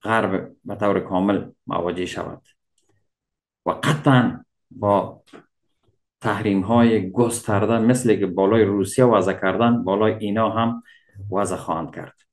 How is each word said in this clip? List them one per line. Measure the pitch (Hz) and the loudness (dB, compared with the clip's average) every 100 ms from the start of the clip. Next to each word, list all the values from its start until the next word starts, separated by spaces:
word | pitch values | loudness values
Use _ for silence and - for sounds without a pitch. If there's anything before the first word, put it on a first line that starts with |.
غرب | 101 113 98 92 - - | -2 -2 0 -4 -6 -16
به | - | -14
طور | 101 104 95 | -4 0 0
کامل | - 90 95 98 - - - | 0 0 2 0 -4 -16 -8
مواجه | 87 87 87 90 | -4 -4 -4 -6
شود | - - - _ _ _ _ _ _ _ _ _ _ _ _ - | -6 -10 -14 _ _ _ _ _ _ _ _ _ _ _ _ -8
و | |
قطعاً | - 143 151 - 131 113 - - _ _ | -4 -2 0 4 4 4 -2 -16 _ _
با | - 104 101 95 - _ - _ _ _ _ _ _ _ _ | -4 0 0 0 -10 _ -20 _ _ _ _ _ _ _ _
تحریم‌های | 113 104 107 98 95 117 117 110 92 | -6 -2 0 0 2 4 4 2 -2
گسترده | - 120 - - 104 104 113 | 0 0 -2 -2 0 2 2
مثل | 110 127 120 98 | 2 2 2 2
که | 95 | 0
بالای | 90 98 113 | 0 2 4
روسیه | 104 101 95 - | 4 2 -2 2
وضع | 127 107 92 | 4 4 2
کردن، | 90 95 92 117 120 | -2 -2 0 2 2
بالای | 90 98 110 | 0 0 2
اینا | 107 107 104 110 | 0 -4 -2 -2
هم | 113 117 120 - - _ - 101 | 0 -2 -4 -12 -20 _ -18 -8
وضع | 95 98 87 | -4 -4 -4
خواهند | - 82 80 | -6 -6 -6
کرد. | - - _ _ | -12 -16 _ _